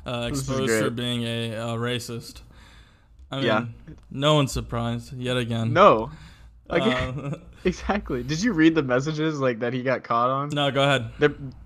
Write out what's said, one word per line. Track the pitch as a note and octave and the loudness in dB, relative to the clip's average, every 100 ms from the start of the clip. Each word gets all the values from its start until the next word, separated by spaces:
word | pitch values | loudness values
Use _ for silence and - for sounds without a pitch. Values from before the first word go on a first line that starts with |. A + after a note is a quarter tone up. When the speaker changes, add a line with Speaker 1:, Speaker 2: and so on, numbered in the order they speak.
| B2+ | -8
Speaker 1:
uh, | A#2+ A#2+ | -6 -4
Speaker 2:
This | C#3 | -4
is | C3 | -2
Speaker 1:
exposed | C3+ C3 | -2 2
for | A2 A2+ | 2 0
Speaker 2:
great. | A#2+ | -2
Speaker 1:
being | B2 A#2+ | -4 -2
a, | A#2 A#2 A#2 | -4 -4 -4
a | A2 A#2 A2+ | -6 -6 -4
racist. | A#2+ B2 A#2 A#2 - - - - - - - - _ - - | -4 -4 -6 -10 -12 -18 -20 -20 -20 -20 -20 -20 _ -20 -12
I | - | -4
mean, | A#2 | 0
Speaker 2:
Yeah. | G#2+ A#2 A#2 - - - | 0 -2 -10 -18 -20 -12
Speaker 1:
no | C3+ C#3+ D3+ | 0 4 4
one's | C3+ | 2
surprised | C3 A2+ A#2 A#2 A#2 A#2 | -2 -4 -4 -4 -6 -8
yet | B2+ B2 B2+ | -8 -2 -2
again. | A#2 A#2 A2+ | -2 -2 2
Speaker 2:
No. | D#3+ G3+ A#2 A2+ - - - - - - | 8 8 8 2 -8 -20 -20 -20 -20 -4
Again. | F3 G#3+ B3 - D3 | 0 0 0 -2 -6
Speaker 1:
Uh, | C#3 - | -8 -10
<laughs> | - - F#3 | -12 -6 -4
Speaker 2:
Exactly. | E3 - G3+ - C3 | -2 -2 -2 -2 -6
Did | B2 D#3 | -4 -2
you | A#3 | 0
read | D#3+ D#3+ D#3+ | 6 6 6
the | |
messages, | C3 B2 D3 D3+ D#3 D3+ | 2 0 0 -2 -2 0
like, | C3 A2+ | -2 0
that | A#2+ | -2
he | B2+ | -2
got | B2+ A#2 | -2 -2
caught | - A#2 B2 | 0 2 2
on? | C3+ D3 | 0 -2
Speaker 1:
No, | D3 C#3+ | -2 0
go | C3 | 2
ahead. | C#3 C3 A#2 - | 4 2 -2 0
Speaker 2:
They're, | D3 - C3+ - | 0 0 -10 -14